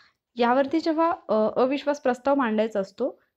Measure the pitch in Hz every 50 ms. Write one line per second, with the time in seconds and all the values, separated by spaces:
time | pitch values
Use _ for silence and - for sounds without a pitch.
0 | _ _ _ _ _ _ - 233 240 233 247 269 277 269 330 320 320 339 311 311
1 | 330 330 - - - - 208 220 214 220 - - 247 254 285 269 - 285 285 -
2 | - 254 247 247 - 277 285 277 262 226 214 214 220 226 220 202 190 190 - -
3 | 240 311 - _ _ _ _